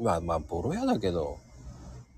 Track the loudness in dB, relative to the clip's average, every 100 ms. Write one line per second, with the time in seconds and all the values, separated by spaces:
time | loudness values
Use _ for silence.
0 | 2 2 2 0 0 -2 0 0 2 2
1 | 2 0 0 -4 -14 -18 -16 -14 -14 -16
2 | -18